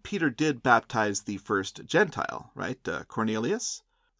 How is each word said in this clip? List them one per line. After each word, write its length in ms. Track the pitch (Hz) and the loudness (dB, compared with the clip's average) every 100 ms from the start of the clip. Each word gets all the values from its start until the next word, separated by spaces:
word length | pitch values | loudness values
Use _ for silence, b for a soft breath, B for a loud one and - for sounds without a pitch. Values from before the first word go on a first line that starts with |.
Peter 280 | - 202 160 | -6 0 0
did 320 | 117 156 127 | 2 0 2
baptize 600 | 135 117 - 117 104 101 | 4 4 4 0 0 0
the 160 | - 98 | -4 -8
first 460 | - 101 92 - | -2 -2 -2 -8
Gentile, 680 | - 160 196 - - - - | 0 2 2 0 -6 -6 -12
right? 320 | - - - - | -8 -6 -6 -6
Uh, 160 | 85 | -6
Cornelius. 760 | - - 110 110 120 214 - - _ _ _ | -6 -4 -2 0 0 -2 -4 -10 _ _ _